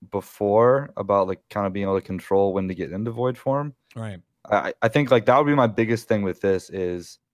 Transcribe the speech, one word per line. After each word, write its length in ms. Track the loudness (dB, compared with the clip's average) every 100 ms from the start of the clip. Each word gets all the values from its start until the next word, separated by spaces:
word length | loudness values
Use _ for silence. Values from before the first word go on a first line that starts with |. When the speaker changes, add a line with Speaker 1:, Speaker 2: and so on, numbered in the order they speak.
| -10
Speaker 1:
before 800 | -8 -8 -4 2 4 6 4 0 -6
about, 320 | 0 2 0
like, 140 | -4 _
kind 180 | -4 -4
of 60 |
being 100 | -4 -2
able 140 | -2
to 60 | -4
control 480 | -10 0 0 2
when 160 | 0 -4
to 40 | -6
get 180 | -8
into 180 | -6 -6
Void 260 | -4 -4 -4
Form. 380 | -4 -4 -6 -12 _ -12
Speaker 2:
Right. 260 | -12 -12 -18 _ -4
Speaker 1:
I, 240 | -2 -2 -2
I 60 | -2
think, 240 | 0 2
like, 140 | 4 4
that 120 | 4
would 80 | 4
be 60 | 2
my 120 | 2
biggest 400 | 2 0 -2 -2
thing 140 | -2
with 180 | -2 -2
this 300 | 0 -2 -4
is 500 | -6 -6 -6 -10 -20 _